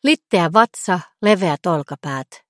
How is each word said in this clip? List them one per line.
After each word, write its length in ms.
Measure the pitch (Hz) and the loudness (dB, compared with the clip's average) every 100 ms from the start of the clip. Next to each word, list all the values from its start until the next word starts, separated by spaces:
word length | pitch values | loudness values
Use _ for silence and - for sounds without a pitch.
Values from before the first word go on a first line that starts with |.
litteä 480 | 277 311 _ 196 165 | 0 -2 _ 0 2
vatsa, 480 | 202 233 - - 180 - _ | 2 2 -2 -4 -4 -6 _
leveät 440 | 208 202 180 143 185 | 0 2 0 -2 -2
olkapäät 600 | 156 - 139 151 135 131 - | -4 -4 -10 -8 -8 -10 -20